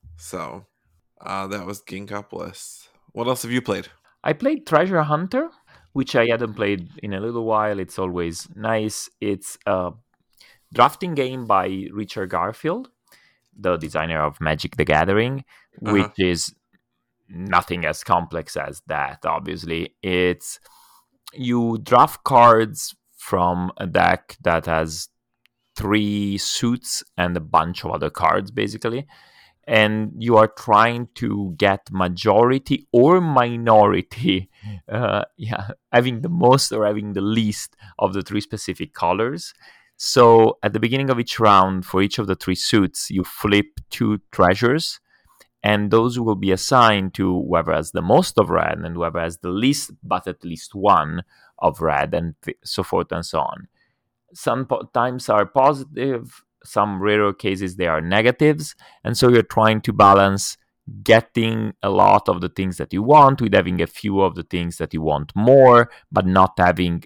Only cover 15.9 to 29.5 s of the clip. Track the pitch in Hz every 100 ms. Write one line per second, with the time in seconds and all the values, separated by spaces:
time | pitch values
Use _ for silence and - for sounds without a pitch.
15.9 | 104 104 - 92 87 - _ _ _ _
16.9 | _ _ _ _ 85 95 87 - 87 80
17.9 | 80 - 90 85 80 80 - 71 73 _
18.9 | 78 69 69 80 80 92 82 82 82 85
19.9 | _ 92 90 90 87 - - _ _ _
20.9 | _ _ _ - - 127 120 117 113 104
21.9 | 123 135 - - 127 120 113 110 104 -
22.9 | - _ _ - 95 87 90 90 - 98
23.9 | 80 87 90 _ - - 82 80 80 80
24.9 | 80 - _ _ _ _ _ _ - 101
25.9 | 107 104 104 101 98 - - 120 120 -
26.9 | - - - 87 87 78 82 82 85 -
27.9 | 78 76 - 80 85 98 120 104 110 120
28.9 | 117 143 _ _ _ _